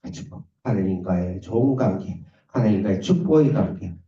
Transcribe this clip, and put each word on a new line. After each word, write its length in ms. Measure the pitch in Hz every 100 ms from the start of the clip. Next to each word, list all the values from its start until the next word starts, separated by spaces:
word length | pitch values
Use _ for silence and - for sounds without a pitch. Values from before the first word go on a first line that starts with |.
가지고 400 | - - - - - _
하나님과의 760 | - 110 95 90 92 90 90 95
좋은 340 | - 113 135 127
관계, 480 | 113 92 - - - _ _
하나님과의 540 | 135 113 98 104 95
축복의 500 | 85 - - 156 139
관계 420 | - - - 90 -